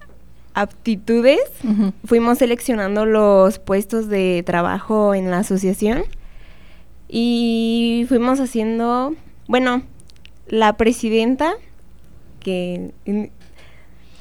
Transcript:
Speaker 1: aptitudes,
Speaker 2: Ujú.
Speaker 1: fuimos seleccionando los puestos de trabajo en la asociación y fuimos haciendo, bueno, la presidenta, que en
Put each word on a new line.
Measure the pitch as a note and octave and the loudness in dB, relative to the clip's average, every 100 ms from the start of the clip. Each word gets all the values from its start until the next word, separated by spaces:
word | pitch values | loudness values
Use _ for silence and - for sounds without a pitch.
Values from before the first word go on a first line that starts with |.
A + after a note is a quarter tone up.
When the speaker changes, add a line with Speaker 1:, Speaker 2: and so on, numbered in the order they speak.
| - - - - - | -20 -20 -20 -20 -10
Speaker 1:
aptitudes, | - G3+ - - G#3 - A#3 A#3+ D#4 C#5+ - | -6 -6 -4 -4 -4 0 4 6 4 2 -4
Speaker 2:
Ujú. | A#3+ G#3 G3 - | -2 2 0 -2
Speaker 1:
fuimos | G#3+ A#3 A#3 A#3+ | 2 2 4 4
seleccionando | A#3+ A#3+ - A3+ G3 G#3 A3 | 2 0 -2 -2 0 0 2
los | G#3+ G#3 G3 F#3+ G#3+ | 4 6 6 6 2
puestos | - G3 G3 A3+ G#3+ | -2 -2 0 -4 -2
de | G3+ F#3 F3 F3 | 0 0 0 0
trabajo | F3 F3 - - G#3+ G#3 | 0 0 -2 -2 2 2
en | G3 F#3 | 2 0
la | F3 | 0
asociación | G#3+ F#3+ F#3+ G3 G#3 B3+ G4+ - - - - - - - - - - | 0 0 0 0 0 0 -4 -8 -14 -18 -20 -20 -20 -20 -20 -20 -8
y | A3+ A#3 A#3 A#3 A3+ A3+ A#3 A#3 A#3 A#3+ | -2 0 2 0 0 0 0 2 0 2
fuimos | B3 A#3+ C4 | 2 2 0
haciendo, | B3+ A#3 A3 A3+ A#3 B3 C4+ D#4+ - - - | 0 -2 -2 0 0 0 -2 -6 -12 -18 -2
bueno, | A#3+ B3+ B3 - - - - - - - | 0 2 -2 -6 -14 -20 -20 -20 -20 -4
la | A3 G#3+ G#3 | 2 2 4
presidenta, | A3+ A#3+ A3+ A3 A3+ C4 D4+ A4 - - - - - - - - | 2 2 0 2 2 0 0 -4 -10 -20 -20 -20 -20 -20 -20 -12
que | - F#3 F3+ F3+ F#3 - | -6 -4 -4 -6 -10 -10
en | - G#3 G#3 - - - - - - - - - | -6 -4 -6 -12 -20 -20 -20 -20 -20 -20 -20 -20